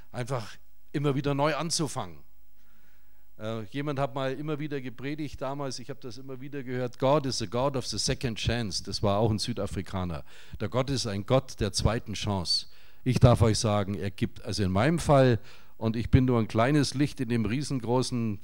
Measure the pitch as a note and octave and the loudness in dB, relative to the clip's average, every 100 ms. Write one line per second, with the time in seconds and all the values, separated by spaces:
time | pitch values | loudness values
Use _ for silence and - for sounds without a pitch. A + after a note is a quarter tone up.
0 | - A2+ A#2+ C3 G2+ - - - - D#3 | -10 -8 -4 -4 -4 -10 -12 -12 -6 0
1 | D3 C3+ C#3+ C#3 D3 C#3+ E3 - D3+ - | 2 2 0 2 2 0 -2 -2 -2 -4
2 | F#2 D2+ - - - - - - - - | -6 -8 -12 -12 -12 -12 -12 -12 -12 -12
3 | - - - - G#2+ A2+ G#2+ C#3 D3 C#3 | -12 -12 -12 -8 -4 -4 -4 -4 -4 -2
4 | C#3 C3 C3+ C3+ D3+ D3 D3+ D3 B2+ A#2+ | -2 0 -2 -2 -4 -4 -4 -6 -6 -8
5 | C3 D3+ D3 - C3 C#3+ C#3 B2 A#2+ C3 | -8 -6 -6 -6 -6 -4 -6 -6 -10 -10
6 | C3 C3 C3+ B2+ C#3 C#3+ B2+ B2+ B2 - | -10 -10 -10 -10 -8 -8 -4 -2 -4 2
7 | C3+ D3 C3+ - G#2+ A#2+ C#3 C3 - G#2 | 4 4 2 -2 -2 0 0 0 -4 -2
8 | - C3 B2 G#2+ - A#2 G#2+ - - F#2+ | 0 0 -2 -2 0 0 -2 -4 -4 0
9 | G#2 G2+ A2+ G#2 - G#2 G2 G#2 F#2 F#2+ | 2 4 4 2 0 -4 -4 -4 -4 -4
10 | F2+ D#2 - - - - G#2 B2 C3 C3 | -2 -4 -8 -12 -10 -6 -2 0 0 0
11 | A2+ G2+ G2+ B2+ - - G#2 - A2 A2+ | 0 -2 4 2 2 -2 -2 2 2 2
12 | - G2 G#2+ G2 E2 - - - - - | -4 -4 -2 -2 0 -2 -2 -12 -12 -4
13 | - A#2+ B2 A#2+ A#2 G#2 A2 G#2 G2 G2 | -2 6 8 8 6 4 2 0 0 -4
14 | G2 - A#2 - - G2+ F#2+ F#2 C3 E3+ | -6 -4 -4 -4 -6 0 2 4 4 2
15 | - C#3+ C3 A#2 - - - - A2 A2+ | 6 8 8 4 0 -12 -12 -2 -2 0
16 | A#2 C#3+ B2+ A#2+ G#2+ A2 A#2+ D3+ C3+ C3 | 6 6 8 4 4 4 4 4 2 0
17 | C#3+ - A#2+ A#2+ G#2 B2+ D#3 C3+ A2 B2 | -2 0 0 0 2 0 -2 -2 2 2
18 | B2 B2 A2+ G2+ | 2 0 -2 -4